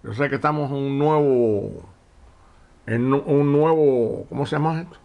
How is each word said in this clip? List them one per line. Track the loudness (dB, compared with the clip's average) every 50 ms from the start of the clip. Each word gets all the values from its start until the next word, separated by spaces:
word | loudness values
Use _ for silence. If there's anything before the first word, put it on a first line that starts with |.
| -10
Yo | -10 -4
sé | -4 -2 -2
que | -2
estamos | -2 -2 -2 -2 -2 -4 -4
en | -4
un | -4 -4 -2 -2 0
nuevo, | 2 2 2 2 2 4 4 4 4 2 0 -2 -4 -6 -10 -14 -18 -20 -20 _ _ _ _ -20 -20 -20 -20 _ -20 -20 _ _ -20 _ -20 _ _
en | -4 -2 -2 0 0 0
un | 0 0 0 2 2 2 4 2
nuevo, | 2 4 4 4 4 4 4 4 2 0 -2 -4 -8 -10
¿cómo | -10 -6 -6 -4
se | -4 -2
llama | -2 -2 -2 -2 -4
esto? | -8 -12 -18 -20